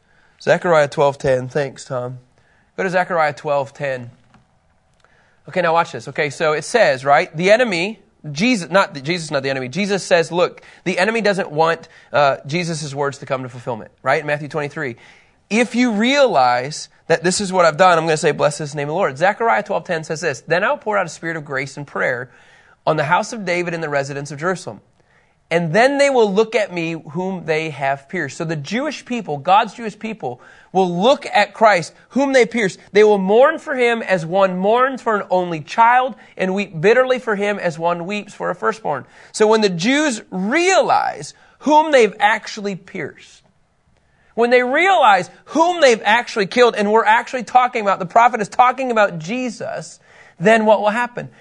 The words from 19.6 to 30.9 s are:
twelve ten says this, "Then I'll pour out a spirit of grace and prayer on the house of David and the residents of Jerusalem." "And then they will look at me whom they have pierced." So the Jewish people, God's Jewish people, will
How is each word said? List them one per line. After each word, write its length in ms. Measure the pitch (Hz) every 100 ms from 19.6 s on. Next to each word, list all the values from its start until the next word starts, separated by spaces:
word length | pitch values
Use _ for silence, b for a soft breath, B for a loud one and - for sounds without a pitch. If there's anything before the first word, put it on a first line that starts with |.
twelve 220 | 202 185
ten 200 | 165 165
says 160 | 156 151
this, 220 | 165 131
"Then 220 | - 170
I'll 120 | 220 285
pour 220 | 214 208
out 80 | 170
a 20 |
spirit 300 | - 165 165
of 60 |
grace 340 | 143 135 143 -
and 80 | 143
prayer 440 | 196 165 123 127 b b b b b -
on 100 | 156
the 80 |
house 280 | 147 180 214
of 140 | 233 180
David 260 | 175 175
and 100 | 170
the 60 | 156
residents 420 | 143 139 139 147
of 80 | 143
Jerusalem." 440 | 170 180 - 101 _ _ _ _ _ _ -
"And 220 | 165 170
then 260 | 185 262 277
they 120 | 285
will 220 | 254 208
look 220 | 196 220
at 180 | 220 185
me 200 | 175 165
whom 520 | 165 156 151 190 185
they 260 | 160 156 160
have 380 | 139 135 139 -
pierced." 280 | 185 143 -
So 80 |
the 120 | 165 160
Jewish 480 | 139 220 302 -
people, 340 | - 240 170 143
God's 360 | 139 202 233
Jewish 240 | - 226 -
people, 420 | 220 220 139 - B B B
will 280 | 185 185